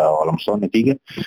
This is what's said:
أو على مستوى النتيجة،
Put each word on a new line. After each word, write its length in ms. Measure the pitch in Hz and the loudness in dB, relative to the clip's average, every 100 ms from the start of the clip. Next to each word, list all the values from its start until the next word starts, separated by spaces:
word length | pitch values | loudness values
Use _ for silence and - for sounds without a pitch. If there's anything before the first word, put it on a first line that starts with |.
| 78 | 2
أو 100 | 78 | 2
على 160 | 78 | 0
مستوى 240 | 82 - 107 | -2 -2 -2
النتيجة، 440 | 98 110 120 135 - - | 0 0 0 0 -6 -10